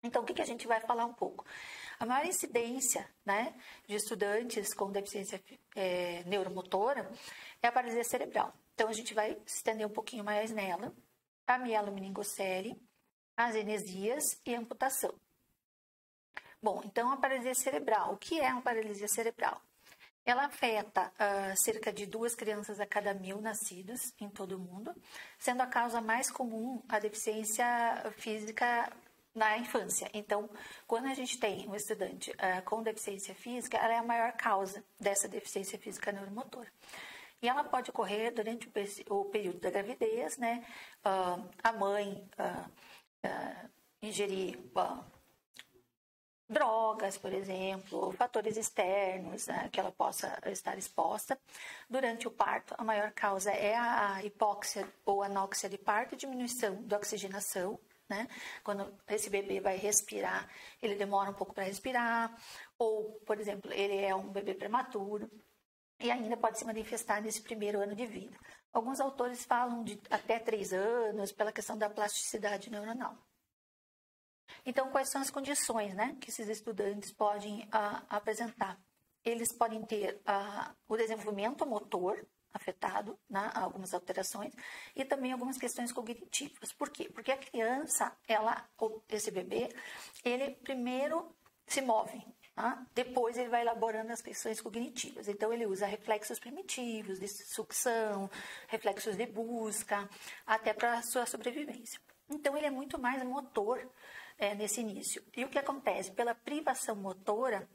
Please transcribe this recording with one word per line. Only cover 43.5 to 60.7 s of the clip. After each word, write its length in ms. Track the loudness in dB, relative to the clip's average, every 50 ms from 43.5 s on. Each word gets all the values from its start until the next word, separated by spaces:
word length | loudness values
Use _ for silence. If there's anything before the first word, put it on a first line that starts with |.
| -8 -10 -14 -18 _ _ _ _ _ _
ingerir, 600 | -10 -6 -2 -2 0 0 0 -2 -2 -2 -4 -8 -12 -4 0
ah, 260 | 2 2 2 0 -6 -10 -16 -20 -20 _ _ _ _ _ _ _ -20 -20 _ _ -20 _ _ _ _ _ _ _ _ _ _ _ _ _ _
drogas, 680 | 4 4 6 6 6 4 4 2 2 2 0 -2 -2
por 160 | -4 -6 -4 -2
exemplo, 680 | -2 -2 -2 -4 -2 -2 -2 -2 -4 -6 -6 -2 -2
ou 140 | 0 -2 4
fatores 460 | 2 2 4 4 0 0 2 0 0
externos, 880 | -2 -2 2 2 4 4 6 4 4 2 0 -2 -4 -6 -6 -6 -4
né, 240 | -2 -2 -2 -2 -2 0
que 80 | 0
ela 100 | 0 0
possa 480 | 2 _ 2 2 2 0 -4 -4 -4 -4 -4 -4
estar 260 | -4 -4 -4 -4 -4
exposta. 640 | -4 -6 -6 0 2 2 2 2 0 0 -2 -2 -2 _ -18 -16 -14 -12 -12 -12 -12 -12 _
Durante 400 | 0 2 2 2 0 0 -4 -6
o 20 |
parto, 440 | 2 2 2 2 2 0 -2 -6 -8
a 80 | -4 0
maior 260 | 2 2 2 2 0 0
causa 380 | 0 2 2 2 2 2 2
é 240 | 2 2 4 4 4
a, 420 | 4 4 4 4 4 4 2 2
a 60 | -2 -4
hipóxia 640 | -6 0 2 2 2 2 0 -2 -4 -2 -2 -4 -6 -8 _ _
ou 160 | 2 2 2 2
anóxia 480 | 0 2 0 0 0 0 -2 -2 -4
de 80 | -6 -4
parto, 360 | 0 2 2 2 2 0 -4
diminuição 680 | -8 -6 -6 -4 -4 -4 -4 -2 0 0 0 0 -2 -2
da 160 | 0 0 0
oxigenação, 840 | 2 0 -4 -4 -4 -4 -4 -4 -4 -2 -2 0 0 0 -2 -4 -10 _ _ _ _
né? 220 | _ -4 -4 -4 -4 -6 -10 -10 -10 -12 -8 -4
Quando 320 | -2 -2 -2 -2 -6 -8 -16 _ -2
esse 220 | 0 0 0 2
bebê 300 | 0 0 0 2 0 2
vai 180 | 2 2 2 2
respirar, 680 | 2 4 4 4 4 4 -4 -2 0 0 0 0 -2 -4 -12 -16 -16 -16